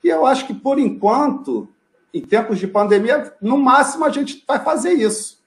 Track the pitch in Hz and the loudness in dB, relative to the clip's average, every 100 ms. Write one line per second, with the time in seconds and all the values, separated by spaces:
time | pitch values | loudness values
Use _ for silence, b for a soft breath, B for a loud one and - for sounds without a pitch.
0 | 349 - 262 262 - - 269 277 247 - | 2 2 2 2 -4 -6 -2 0 0 0
1 | 202 247 294 - - 113 - _ _ _ | 0 2 0 -2 -6 -6 -8 _ _ _
2 | _ 160 123 214 220 190 190 208 208 202 | _ -12 0 0 0 -4 -2 -2 2 2
3 | 226 294 - - 202 277 262 269 285 320 | 2 -2 -4 -8 -2 2 4 4 2 0
4 | 311 277 285 - - 277 - 302 269 330 | -2 -2 -6 -8 -4 -4 -2 -2 0 2
5 | 214 208 - _ | 2 -2 -10 _